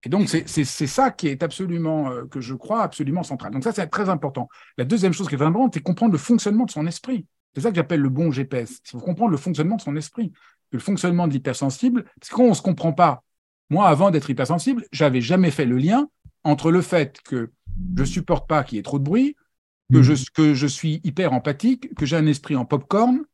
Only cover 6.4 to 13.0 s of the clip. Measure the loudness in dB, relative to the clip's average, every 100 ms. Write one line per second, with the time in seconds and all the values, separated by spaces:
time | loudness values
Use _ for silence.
6.4 | 2 0 0 -2 -6 -6 -6 -8 -8 _
7.4 | _ -4 -2 -2 0 0 0 0 0 -2
8.4 | -4 -6 -8 -14 -16 -10 -6 -2 0 0
9.4 | -2 -2 -2 -2 -4 -8 -8 -6 -6 -8
10.4 | _ _ _ -8 -4 -2 0 0 0 -2
11.4 | -4 -4 -4 0 0 0 -4 _ -10 2
12.4 | 4 4 0 -2 -2 4